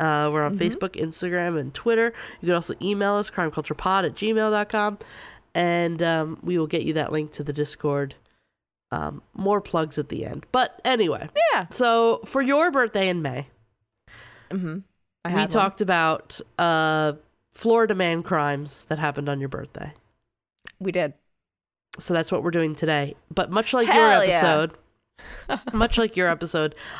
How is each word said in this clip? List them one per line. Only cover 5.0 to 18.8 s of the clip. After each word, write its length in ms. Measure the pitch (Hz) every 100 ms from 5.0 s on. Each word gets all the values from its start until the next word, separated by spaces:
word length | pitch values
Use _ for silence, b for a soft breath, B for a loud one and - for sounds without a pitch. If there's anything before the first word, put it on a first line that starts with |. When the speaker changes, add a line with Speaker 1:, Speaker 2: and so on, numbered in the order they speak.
| B B B B _
Speaker 1:
and, 480 | - 175 170 170 165
um, 360 | 170 160 160 160
we 160 | - 175
will 80 | 156
get 160 | 165
you 120 | -
that 180 | 156 -
link 180 | 156 151
to 100 | -
the 80 | 147
Discord. 640 | 143 147 - 147 143 139 - _ _ _ _ _ _ _
Um, 320 | - 76 143 -
more 280 | - 196 208
plugs 360 | 202 165 156 -
at 120 | 135
the 160 | - -
end. 180 | 143 -
But 300 | 254 - -
anyway. 440 | 254 247 175 123 151 587 659
Speaker 2:
Yeah. 140 | 226 170
Speaker 1:
So 500 | - 240 226 233 -
for 180 | - 269
your 300 | 262 285 349
birthday 360 | 269 226 202 190
in 140 | 175
May, 240 | 147 127 131 _ _ _ _ _ _ B B B B
Speaker 2:
Mm-hmm. 280 | 190 170 175 - _ _ _
I 40 | 170
Speaker 1:
we 40 |
Speaker 2:
had 60 | 165
one. 60 | 156
Speaker 1:
talked 300 | 220 190 -
about, 600 | 190 170 160 156 - - - -
uh, 540 | 170 160 156 156 151 147 _ _ _
Florida 400 | - 226 226 220
man 280 | 190 175 165
crimes 640 | 170 165 143 143 147 -